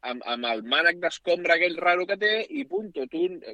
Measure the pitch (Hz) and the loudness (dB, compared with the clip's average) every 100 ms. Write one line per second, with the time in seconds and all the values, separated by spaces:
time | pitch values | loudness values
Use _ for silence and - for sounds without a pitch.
0 | 123 123 - 120 120 110 110 143 170 175 | -8 -8 -6 -4 -2 -2 0 2 2 2
1 | 170 - 180 175 175 170 180 165 175 175 | -2 -2 0 2 4 4 4 2 2 2
2 | 185 196 208 220 - 147 135 190 214 160 | 2 0 0 0 -2 -6 -4 -4 -6 -6
3 | 131 160 180 180 - | -4 -2 -2 -2 -14